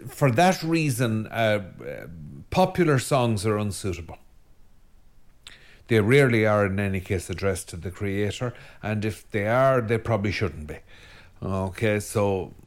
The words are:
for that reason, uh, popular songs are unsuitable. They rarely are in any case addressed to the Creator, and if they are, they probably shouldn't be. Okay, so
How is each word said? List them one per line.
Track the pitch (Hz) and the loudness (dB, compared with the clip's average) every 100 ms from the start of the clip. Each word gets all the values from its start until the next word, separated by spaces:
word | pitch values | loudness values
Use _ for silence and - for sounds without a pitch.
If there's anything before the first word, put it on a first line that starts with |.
| 117 | -12
for | - 143 | 0 2
that | 113 180 185 | 6 4 4
reason, | 160 165 151 117 123 110 107 | 0 0 2 0 0 0 -4
uh, | 113 110 104 92 - 60 62 53 85 73 69 - | 0 2 2 -2 -14 -12 -12 -12 -14 -16 -16 -4
popular | - 185 180 160 135 | 2 2 4 2 2
songs | - 139 120 107 110 | 2 2 2 0 0
are | 104 | -2
unsuitable. | 104 95 98 85 80 - - - - - - - - - - - - - - - - - - | -2 -6 -6 -8 -10 -16 -18 -20 -20 -20 -20 -20 -20 -20 -20 -20 -20 -20 -20 -20 -20 -14 2
They | 110 | 2
rarely | 104 139 135 113 107 | 6 6 6 4 4
are | 104 101 | 4 2
in | 98 | 0
any | 101 95 | -2 -2
case | - 95 - | -2 -4 -4
addressed | 87 98 90 - | -4 -2 -2 -6
to | 87 | -10
the | 87 | -10
Creator, | - 101 98 104 - 123 - - - | -6 -6 -2 -4 -4 -8 -8 -18 -10
and | 104 107 | -6 -2
if | 107 - - | -4 -6 -8
they | 104 101 | -4 0
are, | 123 135 131 | 4 4 2
they | 110 117 | 2 -2
probably | - 110 101 | 0 0 0
shouldn't | 87 98 73 73 | -2 -4 -4 -12
be. | - - - - - - - | -14 -16 -20 -20 -20 -20 -10
Okay, | 95 95 95 92 110 104 | -6 -4 -4 -2 0 0
so | 101 110 101 95 80 - | -2 0 0 0 -4 -12